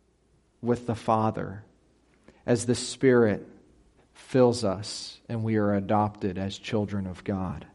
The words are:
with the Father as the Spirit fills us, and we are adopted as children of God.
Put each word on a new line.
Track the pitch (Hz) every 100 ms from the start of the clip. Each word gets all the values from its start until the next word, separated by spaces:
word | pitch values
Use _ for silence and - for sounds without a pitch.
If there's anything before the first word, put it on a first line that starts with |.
| _ _ _ _ _ _
with | 117 120 120
the | 110
Father | - 110 110 104 98 98 - _ _ _ _ _ _ _ -
as | 120 117
the | 117
Spirit | - - 135 123 110 98 - - _ _ _ _ _ _ - 131
fills | 123 117 104
us, | 92 104 - - - -
and | 113 110
we | 110
are | 104
adopted | 101 98 104 104 - 101 90
as | 98 -
children | - 113 101 101 95
of | 90
God. | - 98 90 78 -